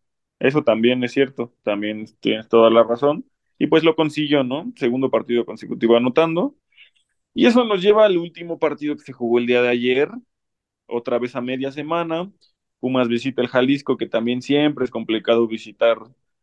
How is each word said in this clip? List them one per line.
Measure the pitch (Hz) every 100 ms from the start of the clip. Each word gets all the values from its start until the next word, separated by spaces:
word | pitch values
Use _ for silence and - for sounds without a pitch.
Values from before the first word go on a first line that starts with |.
| _ _ _ -
Eso | 127 147
también | 143 110 117 127
es | 120
cierto, | 139 135 131 120 _
también | - 101 104 107 110 _
tienes | 113 110 -
toda | 117 113
la | 117
razón. | 113 120 143 147 - _ _ -
Y, | 151
pues, | 160
lo | 160 156
consiguió, | 156 151 147 143
¿no? | 127 139 226 -
Segundo | 120 127 131
partido | 113 - 120 117
consecutivo | 110 - 120 113 117
anotando. | 123 - 165 165 277 - _ _ - _ _ _ _
Y | - 240
eso | 233 233
nos | 196
lleva | 196 214 214
al | 175
último | 170 165 170 160
partido | 156 143 147 147
que |
se | -
jugó | 131 117 120
el | 120
día | 123
de | 123
ayer, | 120 123 127 151 240 - _ _ _ _ _ -
otra | 120 120 120
vez | 123 127
a |
media | 123 127 135
semana. | 143 147 170 170 165 190 - _ _ _ _
Pumas | 127 131 120
visita | 117 131 123
el | 120
Jalisco, | 131 131 143 - 123
que | 110
también | 113 117 123
siempre | 127 143 147 143 127
es |
complicado | 113 110 113 107 117 117
visitar | 110 110 101 117 113 113 _ _ _